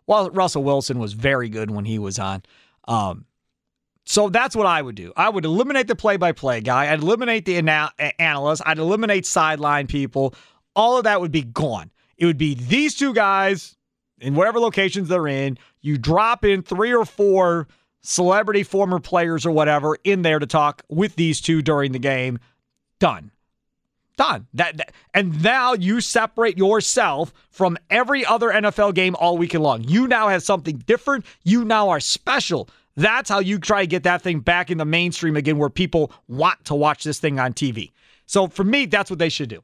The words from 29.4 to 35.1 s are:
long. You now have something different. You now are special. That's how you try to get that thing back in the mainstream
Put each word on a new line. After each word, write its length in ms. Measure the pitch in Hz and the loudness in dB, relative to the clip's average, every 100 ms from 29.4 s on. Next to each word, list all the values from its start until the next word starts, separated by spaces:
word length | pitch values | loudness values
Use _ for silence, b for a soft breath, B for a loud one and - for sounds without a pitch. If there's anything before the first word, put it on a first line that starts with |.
| 170 165 | 0 0
long. 200 | 151 113 | 0 0
You 240 | 117 190 254 | 2 2 2
now 220 | 240 214 | 2 2
have 120 | 190 | 0
something 360 | - 190 156 143 | 0 -2 -2 -6
different. 460 | - 240 - 269 B B | 0 0 0 -4 B B
You 200 | 170 233 | 0 2
now 260 | 220 220 202 | 2 2 2
are 100 | 156 | 0
special. 680 | - - - 269 - 160 95 b b - | -2 -4 -2 -2 -2 -4 -6 b b -2
That's 340 | 196 233 - | 0 0 0
how 80 | 202 | -2
you 220 | 185 202 | 0 -2
try 220 | 151 208 | 0 0
to 60 | 185 | 0
get 140 | 175 | 0
that 200 | 170 180 | 0 0
thing 160 | 185 160 | 0 -2
back 320 | 113 175 175 | 0 0 0
in 80 | 170 | -4
the 60 | 151 | 0
mainstream 520 | 170 175 | 0 0